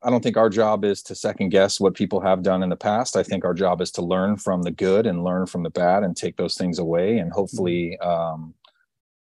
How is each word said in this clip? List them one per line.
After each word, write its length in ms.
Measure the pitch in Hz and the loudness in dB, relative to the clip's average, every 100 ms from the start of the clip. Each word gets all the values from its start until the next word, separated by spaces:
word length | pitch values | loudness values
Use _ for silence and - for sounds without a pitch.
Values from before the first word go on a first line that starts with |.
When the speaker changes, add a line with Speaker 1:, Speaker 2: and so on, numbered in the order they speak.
Speaker 1:
I 80 | 123 | 0
don't 140 | 120 | 0
think 140 | 123 110 | 2 4
our 120 | 110 | 4
job 360 | 98 107 107 104 | 4 2 2 0
is 160 | 98 | -2
to 120 | - 95 | -6 -6
second 340 | 104 101 95 | -6 -2 2
guess 300 | 95 98 - | 4 4 4
what 140 | 98 | 0
people 280 | 90 101 98 | 2 -2 0
have 200 | 92 92 | 2 2
done 220 | 95 92 | 2 0
in 60 | 92 | 0
the 80 | 90 | -2
past. 400 | 107 107 131 98 | 0 0 0 -2
I 60 | |
think 200 | 92 95 | 0 -2
our 100 | 90 | -2
job 280 | 85 95 90 | 0 0 0
is 100 | 90 | -2
to 100 | - | -4
learn 360 | 87 92 95 104 | -2 0 0 0
from 240 | - 90 | -2 -2
the 100 | 87 | -2
good 360 | 82 95 98 113 | -2 2 4 2
and 180 | 87 87 | 0 -2
learn 200 | 90 92 | -2 -2
from 180 | 92 | -4
the 80 | 82 | -4
bad 320 | 90 87 95 | 0 2 2
and 120 | 98 85 | 0 -2
take 220 | 90 - | -6 -4
those 180 | 87 - | -4 -2
things 240 | 92 85 | -2 -2
away 380 | 82 85 95 117 | 0 0 2 0
and 160 | 87 | 0
hopefully, 640 | - 95 - 90 87 85 90 | -2 -4 -2 -2 0 -2 -4
Speaker 2:
Mm-hmm. 80 | 87 | -4
Speaker 1:
um, 440 | 85 82 80 80 - _ _ _ _ _ _ _ | -2 -4 -6 -12 -18 _ _ _ _ _ _ _